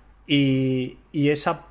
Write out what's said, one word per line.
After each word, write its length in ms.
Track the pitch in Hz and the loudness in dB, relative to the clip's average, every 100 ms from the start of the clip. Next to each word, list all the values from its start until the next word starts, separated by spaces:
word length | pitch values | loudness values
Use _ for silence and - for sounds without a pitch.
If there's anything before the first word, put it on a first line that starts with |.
| - _ - | -20 _ 0
Y, 680 | 143 135 131 131 131 127 - _ | 2 2 2 0 -2 -6 -10 _
y 180 | 151 143 | -2 0
esa, 360 | 147 175 - - | 0 -2 -4 -8